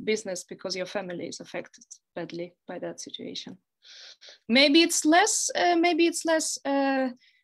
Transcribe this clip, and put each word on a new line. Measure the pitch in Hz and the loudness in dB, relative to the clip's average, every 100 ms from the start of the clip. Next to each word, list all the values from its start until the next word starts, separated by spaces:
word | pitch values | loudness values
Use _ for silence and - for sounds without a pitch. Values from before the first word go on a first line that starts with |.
business | 190 214 196 180 | -4 -2 -4 -10
because | - - 190 185 | -10 -10 -8 -6
your | 180 | -6
family | 202 185 175 170 | -8 -8 -8 -10
is | - | -12
affected | 165 - - - - - _ 175 | -12 -12 -12 -18 -20 -20 _ -12
badly | 165 170 175 _ - | -10 -10 -12 _ -14
by | 180 | -10
that | 170 170 | -10 -10
situation. | - - 175 - - - _ _ - - - - - - - | -14 -12 -12 -12 -14 -18 _ _ -20 -20 -20 -20 -20 -12 2
Maybe | 240 285 330 | 4 6 6
it's | 339 - 302 | 4 2 4
less, | 339 440 - - - | 4 4 0 -2 0
uh, | 349 349 | 2 4
maybe | 330 311 339 | 4 4 2
it's | 330 | 0
less, | 320 320 - - 277 | 0 0 -2 -6 -2
uh, | 277 269 269 262 247 _ _ | 0 0 0 -2 -6 _ _